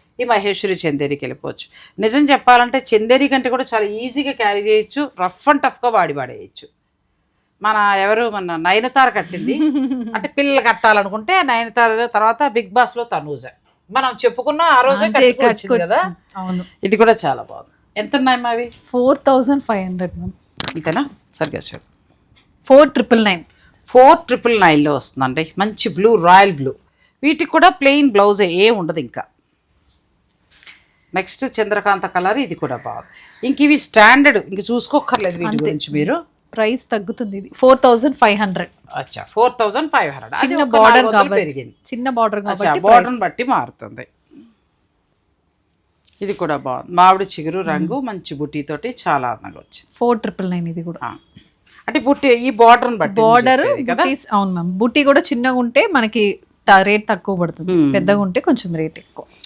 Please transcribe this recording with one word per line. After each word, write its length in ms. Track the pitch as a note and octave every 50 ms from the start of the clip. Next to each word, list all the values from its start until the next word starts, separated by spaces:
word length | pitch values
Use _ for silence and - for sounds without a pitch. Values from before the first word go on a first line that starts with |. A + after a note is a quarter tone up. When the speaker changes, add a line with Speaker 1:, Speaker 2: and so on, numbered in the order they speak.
| _ _ _ -
Speaker 1:
ఈ 40 | B3
మహేశ్వరి 500 | A#3+ A3+ G3+ G3 G3+ F#3+ - - G3 F#3 F3 - D#3+
చందేరికి 360 | C#3+ C#3 D3 C#3+ C#3+ C#3+ C#3
వెళ్ళిపోవచ్చు. 420 | B2 B2+ - - C#3 - - - - _ - - - _ -
నిజం 260 | G3+ A3 A#3+ D4 D4+
చెప్పాలంటే 600 | C#4+ C#4 C4 - B3 B3 A#3+ A#3+ A#3+ B3+ C4 B3+ - A#3
చందేరి 320 | G#3+ A3 A3+ B3+ C4+ C#4+ C#4
కంటే 220 | C#4 C4 B3+ B3+
కూడా 140 | A#3+ B3 B3 - A#3+
చాలా 100 | A3 G#3
ఈజీగా 480 | G3+ G#3 A3 B3 B3+ A#3+ C#4+ C4+ C#4
క్యారీ 280 | C4+ - A3+ G#3 G3+ G3+
చేయొచ్చు, 500 | G3+ A3 G#3+ G#3+ G#3+ G#3+ - C#4 D4 - - F#3 F3+
రఫ్ 240 | F3+ - - - C#4+
and 120 | D4 C#4
టఫ్గా 300 | - B3+ - - - A#3+
వాడి 240 | A3+ G3+ F3 D#3 C#3+
పడేయచ్చు. 540 | C#3+ B2+ B2 B2 G#2+ F#2+ - _ - - - _ _ _ _ _ _ _ _ _ _ _ _ _ _ _ _ _ _
మన 140 | G3 G#3+ G#3+ G#3+ G#3 G3+ G3
ఎవరు, 340 | G3 F#3+ G3+ A3 A3 A#3+ A3+
మన 260 | G#3 G3+ F#3 F3 E3+
నయనతార 520 | D#3+ E3 F3+ G3 G#3+ A#3+ B3+ - C#4 C4 B3
కట్టింది 500 | G3 G#3 F3+ E3 F3+ F3+ G#3 B3 C4 D#4
Speaker 2:
<laughs> 560 | D#4 D#4 B3+ C#4+ C4 B3 C4 B3+ A3+ A3+ A3+
Speaker 1:
అంటే 140 | G#3+ - C#4+
పిల్లలు 320 | - C#4 C#4+ C#4+ C#4 C4+
కట్టాలనుకుంటే 840 | - A#3+ A3 - - A3 G#3+ G#3 G3 G3 G3 A3 G#3+ F4 F#4 F#4+
నయనతార 640 | E4+ C4+ A#3+ A3+ A#3 A3 - A#3+ A#3 A3+ A3 A3 A#3+
తర్వాత 420 | A#3 - G#3 G#3+ A3 A#3 - D4 C4+
బిగ్ 220 | G#3 A#3+ G#3+ F3+
బాస్లో 340 | G3 A#3+ A#3+ - - A#3+ A#3
తనూజ 420 | A3+ G3 D#3+ D3+ D3+ C#3+ A#2+ B2 B2 - _ _ _ _ _ _ _
మనం 240 | G3 C4 C4 B3+ B3 - -
చెప్పుకున్న 380 | A#3 - - A#3 D4 D4 D#4
ఆ 180 | E4+ E4 C#4+ B3+
రోజే 260 | B3 F#3 F#3 G3+ G#3+
Speaker 2:
అంతే, 260 | A3 G#3+ C#4 C4 B3
Speaker 1:
కట్టుకొచ్చింది 160 | A#3+ B3+ A#3+ A#3+
Speaker 2:
కట్టుకో-, 320 | G#3+ G#3+ - - B3 G#3+
Speaker 1:
కదా. 340 | E3+ E3+ A3 D#4 F#4 F#3 E3+ - _ _ -
Speaker 2:
అవును. 280 | F#3+ F#3 F#3 F#3 F3+ F3+ - _ _ -
Speaker 1:
ఇది 120 | F#3+ F#3+
కూడా 180 | G3+ A3+ A3+ A3+ A#3 -
చాలా 160 | C#3+ C3 A2+
బాగుంది. 260 | A2 - - - - _ _ _ _ _ _
ఎంత 200 | G#3 G#3 - -
ఉన్నాయమ్మా 340 | C4 C4 C4 B3+ A#3+ A#3+ A#3+
అవి? 200 | A#3 A#3 A#3+ A#3 - _ -
Speaker 2:
ఫోర్ 340 | - - B3 B3 C4 D4 C#4+ -
థౌజండ్ 360 | C#4 C4+ B3+ B3 B3 C#4+ C#4
ఫైవ్ 240 | - - A3 G3 F#3
హండ్రెడ్ 300 | F#3 F#3 F3+ F#3 F3 -
మ్యామ్. 160 | F3 F3+ F#3 - _ _ _ _ - - - -
Speaker 1:
ఇంతేనా? 340 | E3 D#3 D#3+ D#3+ A#3+ C#4+ C#4 - _ _ _ -
సరిగ్గా 240 | - D#3+ D3 - E2+
చూడు. 220 | - - - - - _ _ _ _ _ _ _ _ _ _ _ _ _ _ _ -
Speaker 2:
ఫోర్ 240 | - C4 C#4 D4+ C#4+
ట్రిపుల్ 340 | - - B3 - A#3+ A3+ A3
నైన్. 200 | G#3 F#3 E3+ D3 - _ _ _ _ _ _ _
Speaker 1:
ఫోర్ 320 | - - B3 B3+ C#4 E4+ E4+
ట్రిపుల్ 420 | - - B3 - - A#3+ A#3 G#3+
నైన్లో 340 | F#3 E3 D#3 D3 D3 D3+ C#3+
వస్తుందండి. 580 | B2+ - - - C3+ C3 C3 B2+ D#3 D#3+ D#3+ - F#3+
మంచి 300 | G3+ G#3+ G#3 - - -
బ్లూ, 260 | C#3+ E3 G3+ A3+ A#3
రాయల్ 360 | G3+ E3 F3 F#3 G3 G3+ G3+
బ్లూ. 220 | F3 C#3 C3 C3+ - - _ _ _ _ _ _ _ _
వీటికి 280 | C4+ D4 D#4+ D#4 F4 -
కూడా 180 | - D#4+ D#4 F#4
ప్లెయిన్ 420 | F#4 - C#4 C#4 C#4 D4 C#4+ C4+
బ్లౌజ్ 320 | G3+ G3+ G3+ G#3 G3+ G3
ఏ 280 | G3+ F3 E3 F#3 G3+ A3+
ఉండదు 280 | A#3 G3+ E3+ D#3 D#3+ E3
ఇంకా. 260 | C3 - - B2 - - _ _ _ _ _ _ _ _ _ _ _ _ _ _ _ _ _ _ _ _ _ _ _ _ _ _ _ - - _ _ _ _ _ _ _ -
నెక్స్ట్ 460 | F#3 F#3+ - - - C4+ B3 - A3+
చంద్రకాంత 460 | G#3+ G3+ G#3 G3+ G3 G#3 G3 F#3 G3
కలర్, 320 | F#3 - F3+ F3+ F#3+ A3 C#4
ఇది 160 | C4 E3+ E3
కూడా 220 | - D#3+ B2+ B2+
బాగుంది. 720 | A#2 - A#2 A2 - - _ _ - - - - _ A3
ఇంక 140 | B3+ C4 -
ఇవి 180 | D4 C#4+ D4+ B3+
స్టాండర్డ్, 680 | - - - A3+ G#3 A3 B3+ C#4 C#4+ C#4+ B3 G3 -
ఇంక 120 | - G3 F#3+
చూసుకోక్కర్లేదు 800 | F#3+ - A#3+ A#3+ - - - F#3+ - - E3+ - - F3+ F3 E3+
వీటి 100 | E3+ D#3+
Speaker 2:
అంతే. 160 | - - D3+
Speaker 1:
గురించి 280 | - D#3 D3+ - D3+
మీరు. 320 | D3 D3 D3+ F#3 D4 E4+ E4+ _ _ _ _ _ -
Speaker 2:
ప్రైస్ 360 | A3 A3 A3 B3 B3 - -
తగ్గుతుంది 440 | A#3 G#3 F#3+ F#3 A3+ - A#3+ G3+ G3
ఇది. 140 | G3+ F#3+ - -
ఫోర్ 240 | - B3+ B3+ C4 B3+ -
థౌజండ్ 320 | B3+ A#3+ A3+ A#3+ D4 C4+
ఫైవ్ 240 | - A#3+ G#3+ G3+ G3
హండ్రెడ్. 300 | G#3+ F#3+ F3+ F3 F3 - _ _ _ - -
Speaker 1:
అచ్చా, 280 | C#3 C3+ - - -
ఫోర్ 300 | - - - G#3+ A#3 B3 A#3+ -
థౌజండ్ 280 | A3 G#3 G3 C4+ D#4 D4+
ఫైవ్ 220 | - B3+ F#3 D3
హండ్రెడ్. 240 | C#3+ C3 A#2 A2+ -
అది 120 | - C4+
Speaker 2:
చిన్న 160 | B3+ C#4 D4
Speaker 1:
ఒక 60 | D4 B3
Speaker 2:
బార్డర్ 160 | A3+ A3+ A3
Speaker 1:
నాలుగు 220 | A3 A#3+ B3+ B3
వందలు 60 | A3+
Speaker 2:
కాబట్టి, 240 | A3 G#3 G3 F#3 G3+
Speaker 1:
పెరిగింది. 380 | G3+ F3+ D3+ C3 C3+ A#2+ A2+ - _ _ - C4
Speaker 2:
చిన్న 160 | A#3 B3 C4+
బార్డర్ 300 | B3+ A#3 A3+ G#3+ G#3 G3+
Speaker 1:
అచ్చా, 140 | G3 G3+ G3
Speaker 2:
కాబట్టి 260 | F#3+ G3+ E3 D3 -
Speaker 1:
బార్డర్ని 380 | F3+ G#3 A#3 B3 F#3 B3 B3+ A3+
Speaker 2:
ప్రైస్. 40 |
Speaker 1:
బట్టి 220 | F#3+ E3 - - B3
మారుతుంది. 640 | C4 A#3+ E3+ B2 B2+ - _ A#2 G2+ G2+ B2 B2 - _ _ _ _ - C#4 A3+ A#3 _ _ _ _ _ _ _ _ _ _ _ _ _ _ _ _ _ _ _ _ _ _ _ _ _ _ _ _ _ _ _ _ _ _
ఇది 100 | G3+ G3
కూడా 240 | G3+ - F3+ D#3 D3+
బాగుంది. 360 | C3+ - C3+ B2 B2+ - -
మామిడి 320 | F3 F3 F3+ F#3 F#3+ F#3+ G3
చిగురు 360 | F#3 - - D3+ D#3+ E3 F#3+
రంగు, 340 | F3+ D#3+ D3+ D3 E3+ E3+ A#3
Speaker 2:
మ్మ్. 120 | C#4+ C4
Speaker 1:
మంచి 280 | A#3 G3+ F3 - - D3+
బుటీతోటి 600 | C#3 D3+ D3 - D3 C#3+ - D#3 - - B3 B3 - - F3+
చాలా 200 | D3+ C3+ B2+ A#2+
అందంగా 300 | A2 - - F#2+ - -
వచ్చింది. 280 | - _ - - - _
Speaker 2:
ఫోర్ 280 | - - A#3 A#3+ A#3+ A3
ట్రిపుల్ 300 | - G3+ - - F#3 F#3
నైన్ 180 | F3+ F3 E3+ E3
ఇది 140 | E3 E3+
కూడా. 240 | E3 F3 E3 - -
Speaker 1:
ఆ. 20 | A2+ - - _ _ _ - - _ _ _ _ _ _ - _ -
అంటే 120 | - D4+
బుట్టి, 340 | A3+ C4+ C#4+ - C#4 C4+ A#3+
ఈ 160 | A#3 A#3+ C4
బార్డర్ని 460 | A3+ G#3 A#3 A3+ A#3+ A#3+ B3 A#3+ A#3
బట్టి 240 | G3+ D#3+ E3+ F#3+ A3
నేను 80 | A3 A3
Speaker 2:
బార్డర్, 320 | A#3 B3 A#3 C4 C4 C4
Speaker 1:
చెప్పేది 300 | E4 C5+ C#5 E4+ B3+ A#3
కదా. 140 | A#3 A#3 B3
Speaker 2:
బుటీస్, 220 | C4 C4+ - - -
అవును 200 | A3 G3+ G3 F#3+
మ్యామ్. 200 | F3+ F3 E3+ F3+
బుట్టి 320 | F3+ F#3+ A#3 B3 - D4+ C#4
కూడా 160 | C#4 C#4 D#4
చిన్నగా 320 | F4 - C4+ A#3+ A#3+ C4
ఉంటే 340 | B3+ B3+ A#3+ A#3 - C#4 F4+
మనకి 540 | G#4+ F4 C4 A3 G#3+ - A#3 G#3 G3+ - - _ _ _ _ _ -
త-, 140 | G3+ F#3+
రేట్ 260 | F#3+ G3+ G#3 G#3+ G#3+ -
తక్కువ 280 | G#3+ F3+ - G#3 G3
పడుతుంది, 360 | F3 F3 E3 E3 - D#3+ F3+
Speaker 1:
మ్మ్. 220 | F#3 E3+ D3+ C#3+ C3+
Speaker 2:
పెద్దగా 240 | G3 F3+ G3 G3+ G#3
ఉంటే 220 | G3+ F#3+ F3+ C#4
కొంచెం 340 | - F4+ C#4 - - F3 E3
రేట్ 240 | D#3+ D#3+ D#3+ - -
ఎక్కువ. 260 | - _ _ - - _ _ _ -